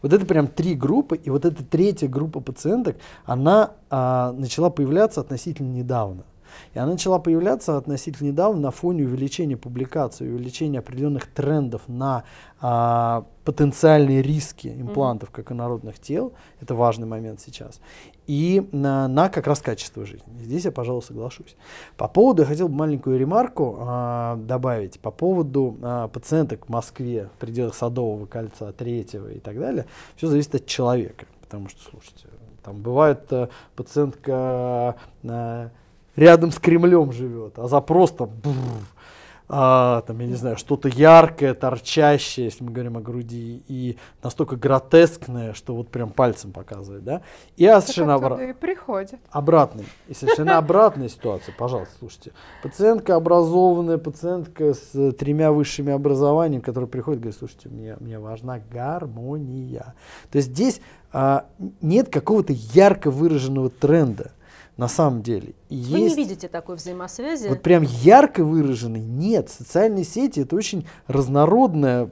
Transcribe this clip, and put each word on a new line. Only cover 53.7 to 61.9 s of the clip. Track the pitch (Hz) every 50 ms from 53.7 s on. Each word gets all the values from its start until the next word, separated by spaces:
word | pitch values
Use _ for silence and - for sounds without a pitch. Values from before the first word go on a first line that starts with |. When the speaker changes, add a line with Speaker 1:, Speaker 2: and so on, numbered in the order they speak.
| 175 170 175 165 165 160
Speaker 1:
пациентка | 165 165 139 - - 175 180 180 160 160 - - 156 151 139
с, | 117 - - -
э, | 139 139 139 131
тремя | - 143 139 147 151 156 156
высшими | 151 147 147 143 - - 143 139 139
образованиями, | 139 143 143 143 135 143 143 147 156 170 160 147 127
которая | 117 - 120 127 127 120
приходит, | - 127 113 - 151 123
говорит: | 113 117 104 -
«Слушайте, | - - - _ - 113
мне, | 117 113 110 110 107 -
мне | - 117 113 110
важна | 107 107 110 110 113 127 127 120 104 110
гармония». | 117 120 123 135 156 175 165 139 113 113 117 127 143 156 147 131 127 131 131 127 123 117 - 120 120 _ - - - - - -
То | - 143
есть | 139 123
здесь, | 123 139 214 262 - - - - - - _ _ -
а, | 135 135 135 139 135 - - _ _ 190 196 - _
нет | - 151